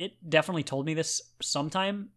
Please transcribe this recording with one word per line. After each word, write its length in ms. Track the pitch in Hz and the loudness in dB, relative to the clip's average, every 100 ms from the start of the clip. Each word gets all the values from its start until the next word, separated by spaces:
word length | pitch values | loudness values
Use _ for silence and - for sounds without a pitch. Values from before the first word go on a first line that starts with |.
it 280 | 190 - 165 | -8 -8 2
definitely 360 | 156 151 165 | 4 4 0
told 200 | - 139 | 0 -2
me 100 | 147 | 0
this 280 | 156 156 - - - | 0 0 -4 -6 -10
sometime 680 | - 143 147 190 196 202 202 | -4 -2 0 0 0 -2 -8